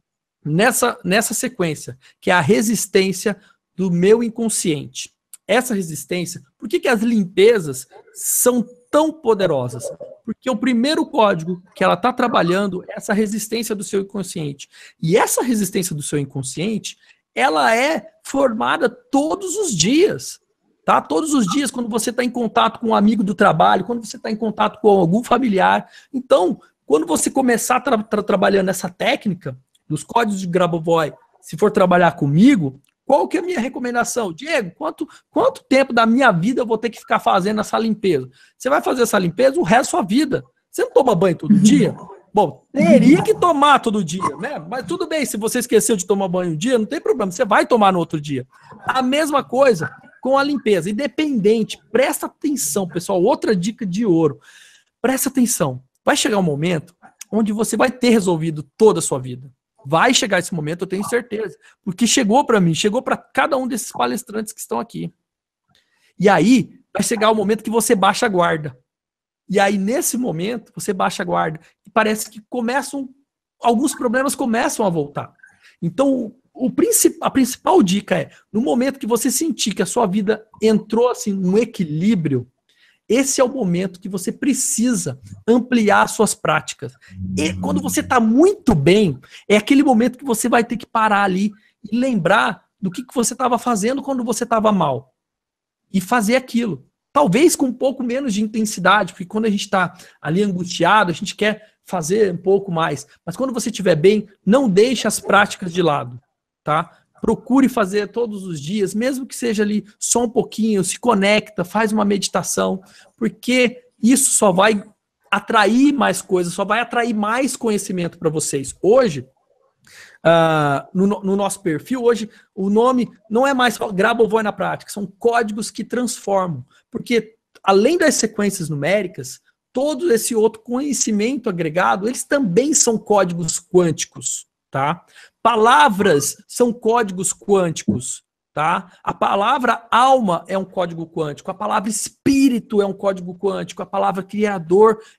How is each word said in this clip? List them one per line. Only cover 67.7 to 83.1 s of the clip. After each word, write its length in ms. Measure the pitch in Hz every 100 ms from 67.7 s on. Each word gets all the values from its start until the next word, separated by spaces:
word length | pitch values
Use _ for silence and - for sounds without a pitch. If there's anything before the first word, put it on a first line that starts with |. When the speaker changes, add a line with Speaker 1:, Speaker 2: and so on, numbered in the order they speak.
Speaker 1:
você 240 | 226 220
baixa 320 | 208 196 - 240
a 20 |
guarda. 480 | 185 170 160 147 - _ _ _ _ _ _ -
E 100 | 196
aí, 200 | 196 202
nesse 400 | 196 285 - 233
momento, 540 | 247 160 196 240 -
você 180 | 170 208
baixa 300 | 190 190 -
a 40 | 175
guarda. 340 | 175 170 156 _ _ _
E 40 |
parece 380 | 226 214 214 -
que 120 | - -
começam, 580 | 247 233 269 262 277 269 - _ _ _ _
alguns 320 | 240 226 285
problemas 400 | - 254 254 269
começam 500 | - 262 226 277 -
a 60 | 202
voltar. 420 | 165 143 147 120 _ _ _ - _
Então, 540 | 170 - 277 262 214 - _
o 180 | - 254
princi-, 460 | - 466 453 330 -
a 100 | -
principal 520 | 269 240 - - 370
dica 360 | 185 196 - 180
é, 120 | 131 - _
no 80 | 214
momento 380 | 302 240 269 269
que 80 | 214
você 240 | 233 262
sentir 440 | - 330 - 214
que 80 | -
a 40 | 175
sua 200 | 247 208
vida 380 | 208 202 214 - -
entrou, 480 | 220 214 - 220 247
assim, 240 | 226 214
num 240 | 190 180 208
equilíbrio, 920 | 240 - 156 156 202 202 151 127 113 _ _ _ _ _
esse 320 | -